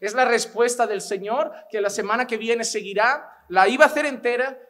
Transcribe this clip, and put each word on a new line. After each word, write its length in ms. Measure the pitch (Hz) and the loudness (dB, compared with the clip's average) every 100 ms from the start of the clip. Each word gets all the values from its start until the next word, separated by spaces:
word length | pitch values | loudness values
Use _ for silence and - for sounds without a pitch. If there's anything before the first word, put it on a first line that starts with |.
Es 140 | 202 | -6
la 100 | 233 | 0
respuesta 600 | 247 233 - 202 240 240 226 | 2 2 0 0 0 0 -2
del 140 | 202 | -2
Señor 500 | - 196 202 240 302 - - | -6 -6 -4 -2 -4 -6 -10
que 120 | 214 | -4
la 100 | 202 | -4
semana 380 | 202 202 226 247 | -2 -2 -2 -2
que 80 | 226 | -4
viene 260 | 226 233 | -2 -2
seguirá. 840 | 226 214 196 196 226 294 - - - | -2 -6 -4 0 2 0 -4 -20 -2
La 180 | 180 196 | 4 4
iba 180 | 262 | 6
a 40 | 294 | 6
hacer 180 | 294 294 | 4 -2
entera, 500 | 254 240 240 262 262 - | -2 -2 -2 -4 -8 -16